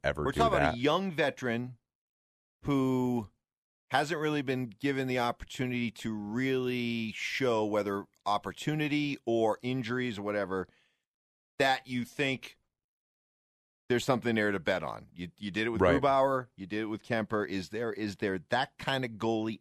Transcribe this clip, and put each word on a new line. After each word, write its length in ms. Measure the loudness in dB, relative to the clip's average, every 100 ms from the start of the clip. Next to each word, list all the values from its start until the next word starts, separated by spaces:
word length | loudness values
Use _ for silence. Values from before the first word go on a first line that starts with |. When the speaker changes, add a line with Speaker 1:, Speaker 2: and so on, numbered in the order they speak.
Speaker 1:
ever 200 | -2 0
Speaker 2:
We're 80 | 0
Speaker 1:
do 80 | 2
Speaker 2:
talking 180 | 2 4
Speaker 1:
that. 40 | 2
Speaker 2:
about 40 |
a 40 | 2
young 340 | 2 2 0
veteran 640 | 0 0 0 -2 -2 -4 -12 _ _ _ _ _ _ _ _
who 640 | -2 2 2 2 2 0 -4 _ _ _ _ _ -2
hasn't 280 | 0 0 -2
really 220 | 0 0
been 280 | 0 -2 -4 -4
given 260 | -2 0 0
the 140 | 0
opportunity 720 | 0 -2 -8 -6 -4 -2 -4
to 200 | -4 -6
really 1000 | -4 -4 -2 0 0 0 -2 -2 -2 -4 -6
show, 480 | -6 0 2 2
whether 400 | 2 2 0 -2 -6 _ -2
opportunity 920 | -2 -2 -6 -2 0 0 0 0 -2
or 340 | 0 4 4 2
injuries 560 | -2 -2 -2 -2 -2 -4
or 40 |
whatever, 440 | -2 -2 0 -2 -4 _ _ _ _ _ _ _ _ 0
that 280 | 2 2 -2
you 180 | -4
think 520 | -4 -2 0 -2 -8 -18 _ _ _ _ _ _ _ _ _ _ _ _ -2
there's 160 | 0
something 300 | 2 0 2
there 180 | 2 2
to 80 | 0
bet 220 | 0 0
on. 240 | -2 -8 -14
You, 140 | -12 -12 -8
you 120 | -6
did 160 | -2 0
it 40 |
with 100 | 4
Speaker 1:
Right. 200 | 6 6
Speaker 2:
Grubauer, 480 | 4 6 4 2 -4 -12
you 100 | -6
did 140 | -4
it 20 | -4
with 160 | -6
Kuemper. 460 | -2 -2 0 0 0
Is 220 | -4 -4
there, 220 | -4 -4
is 240 | -2 -4 -2
there 240 | -2 -2 0
that 220 | 0 0 -4
kind 260 | -4 -2
of 80 | -4
goalie 480 | -2 0 0 -2 -4